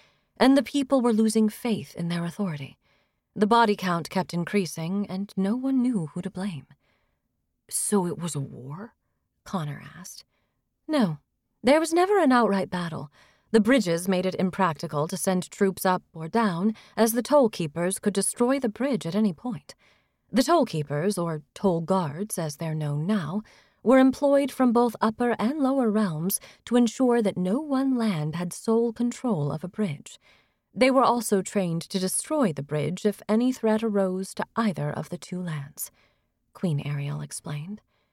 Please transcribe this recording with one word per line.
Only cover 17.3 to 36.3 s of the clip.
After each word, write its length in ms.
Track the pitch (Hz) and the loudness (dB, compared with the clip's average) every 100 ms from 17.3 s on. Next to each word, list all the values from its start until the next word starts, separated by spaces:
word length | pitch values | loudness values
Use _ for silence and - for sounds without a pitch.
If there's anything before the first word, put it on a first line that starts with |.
| 294 226 | 4 4
keepers 500 | - 156 165 175 - | 0 -6 -2 -2 -2
could 140 | 208 | -2
destroy 460 | 196 - - 240 277 | 0 -2 0 0 0
the 100 | 247 | -2
bridge 360 | - 277 220 165 | -2 -2 -2 -2
at 80 | 196 | 0
any 180 | 214 | 0
point. 420 | 151 247 151 - - _ _ _ _ _ | -2 -8 -10 -12 -20 _ _ _ _ _
The 120 | 220 | 0
toll 220 | 269 339 233 | 4 4 2
keepers, 520 | 156 143 147 185 196 | -2 -4 -2 -2 -2
or 240 | 170 156 - | -4 -6 -10
toll 280 | - 202 170 | -2 0 0
guards 560 | 165 190 156 151 214 - | 0 0 0 -6 -8 -6
as 200 | 156 - | -6 -6
they're 180 | 160 156 | -6 -4
known 320 | 151 147 170 | -2 -2 -2
now, 340 | 214 147 202 - _ _ _ | -2 -2 -6 -8 _ _ _
were 160 | 214 262 | 4 6
employed 540 | 262 254 285 277 277 | 6 4 2 4 2
from 220 | - 254 | 2 2
both 220 | 233 240 220 | 4 2 0
upper 380 | 220 - 240 220 | -2 0 -2 0
and 220 | 214 311 | -2 0
lower 280 | 262 269 226 | 0 0 0
realms 500 | 208 196 156 180 - - - - | 0 0 -2 -4 -4 -8 -18 0
to 100 | 240 | 2
ensure 460 | 233 - 254 240 | 2 2 2 2
that 160 | 208 180 | 2 0
no 220 | 180 254 | -2 -2
one 340 | 302 262 269 247 | -2 -2 0 0
land 400 | 226 160 151 165 | 0 -2 -2 -4
had 160 | 180 | -6
sole 400 | - - 226 233 | -6 0 2 0
control 600 | 226 240 - 254 170 147 | 0 -4 -2 -2 0 -2
of 100 | 156 | -4
a 60 | 180 | -6
bridge. 500 | - 202 143 - - _ _ _ _ _ - | -4 -4 -6 -12 -20 _ _ _ _ _ 2
They 160 | 262 | 4
were 140 | 262 240 | 4 4
also 360 | 240 - 190 | 2 2 0
trained 400 | - 208 180 165 | 0 -2 0 -2
to 140 | - 190 | -4 -4
destroy 540 | 185 - - 311 214 | -2 -4 -2 0 0
the 100 | 147 | 0
bridge 440 | 143 151 143 185 208 | -4 -4 -2 -2 -2
if 180 | - - | -2 0
any 260 | 220 247 | 2 2
threat 280 | 254 220 214 | 0 0 0
arose 540 | 226 202 190 185 196 - | 0 0 0 -2 -6 -8
to 100 | - - | -8 -2
either 360 | 226 151 147 | -2 0 -4
of 180 | - 151 | -4 -8
the 80 | 175 | -10
two 240 | - 180 | -10 -8
lands," 500 | 175 151 139 - - _ _ _ _ | -6 -8 -8 -12 -14 _ _ _ _